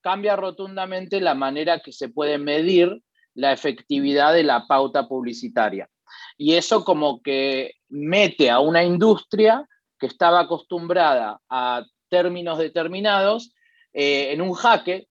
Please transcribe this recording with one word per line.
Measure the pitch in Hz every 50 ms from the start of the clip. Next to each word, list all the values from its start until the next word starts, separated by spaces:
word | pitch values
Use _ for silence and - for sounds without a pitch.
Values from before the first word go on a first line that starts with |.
cambia | _ 185 190 202 202 208 202
rotundamente | 196 190 190 175 - 196 190 190 190 185 185 185 185 185 170 196 196
la | 185 165 143
manera | 135 135 135 139 147 156 170 170 160
que | - 143
se | 127 - 143 117
puede | 117 151 147 147 147
medir | 143 143 147 147 151 160 180 190 175 175 180 208 233 _ _ _ _ _ _ _
la | 123 131 139 135
efectividad | - - 147 123 - _ _ 147 139 139 143 143 143 143 151 165
de | 170 156
la | 147 127 117 -
pauta | _ 143 135 139 131 - 143 127
publicitaria. | - 135 131 120 120 117 - 123 117 117 120 110 104 95 95 92 _ _ _ _ _ - - - - _
Y | _ 143 151 165
eso | 170 165 - 226 208 170
como | 196 180 151 151 147 135 117
que | _ 143 139 135 135 139 135 131 131 - - _ _ _
mete | 135 143 147 156 180 202 208 175 - - 151 120
a | 117 127
una | 143 156 165 170 175
industria | 175 175 170 214 220 208 - - _ - 202 214 220 220 269 302 _ _ _ _ _ _ _
que | -
estaba | 127 - _ 180 170 170 175
acostumbrada | 170 175 170 156 - _ 185 170 170 170 175 180 170 151 135 123 113 104 107 - _ _
a | 127 131 123 123 123 123 117 _ _ _ _ _
términos | 180 180 175 180 175 175 175 170 160
determinados, | 156 160 156 _ 170 160 165 180 190 202 214 202 196 196 202 214 233 233 _ _ _ _ _ _ _ _ _ _
eh, | - 143 143 143 139 139 135
en | 147 156
un | 180 190 180
jaque, | - - 233 226 185 - 180 185 190 - _ _